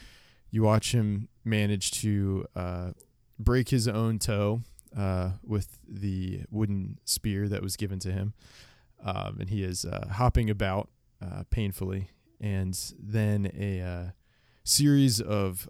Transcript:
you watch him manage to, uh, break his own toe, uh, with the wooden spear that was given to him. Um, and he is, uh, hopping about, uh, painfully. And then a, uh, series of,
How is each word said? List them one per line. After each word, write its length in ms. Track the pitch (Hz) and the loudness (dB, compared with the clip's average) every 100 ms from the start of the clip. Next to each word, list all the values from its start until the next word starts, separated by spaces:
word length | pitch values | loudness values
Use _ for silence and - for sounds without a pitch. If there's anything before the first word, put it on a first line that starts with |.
| - - - _ - | -20 -20 -20 _ -4
you 120 | 110 | 2
watch 300 | 110 110 - | 6 4 4
him 360 | 123 107 101 110 _ | 2 2 0 -4 _
manage 460 | 110 107 104 101 - - | -2 2 2 2 -2 -2
to, 440 | 110 101 98 95 - 90 | 0 2 2 0 -4 -6
uh, 340 | 90 90 90 - - _ _ - | -6 -4 -6 -10 -16 _ _ -2
break 300 | 107 123 120 | 4 4 4
his 160 | 135 113 | 2 2
own 300 | 107 113 110 | 2 2 0
toe, 440 | - 104 104 113 117 - - - | 0 2 2 0 -4 -14 -12 -4
uh, 360 | 98 92 90 95 | 0 0 0 -4
with 340 | - 104 - - - | -4 -4 -4 -10 -16
the 540 | 98 101 92 92 95 - | -6 -4 -2 -4 -6 -6
wooden 480 | 104 104 98 95 - | -2 -2 -2 -4 -8
spear 440 | - - 107 98 101 | -6 -4 -2 -2 -2
that 140 | 98 | -4
was 140 | 95 - | -6 -6
given 220 | 101 95 | -6 -4
to 120 | 95 | -4
him. 220 | 95 101 - - - - _ _ _ | -4 -4 -8 -16 -20 -20 _ _ _
Um, 360 | 101 95 98 98 | -6 -6 -6 -6
and 80 | 95 | -4
he 140 | 104 | -4
is, 220 | 92 90 | -4 -4
uh, 240 | 87 98 101 | -6 -6 -6
hopping 380 | 98 123 - 113 | 0 2 2 2
about, 400 | 104 98 95 - _ _ - | 0 0 -2 -4 _ _ -16
uh, 220 | 92 92 92 | -10 -10 -4
painfully. 600 | - 101 - 95 95 95 _ _ - | -2 -2 -2 -4 -4 -6 _ _ -8
And 380 | 104 95 92 92 - - | -4 -2 -2 -4 -8 -12
then 520 | 104 110 104 104 98 78 | -4 0 2 2 0 -2
a, 240 | 101 95 | -4 -4
uh, 300 | 90 87 90 - _ _ _ _ | -4 -6 -8 -12 _ _ _ _
series 560 | - - 143 143 135 107 | 0 4 6 8 6 4
of, 480 | 113 104 98 92 - | 0 0 0 -2 -10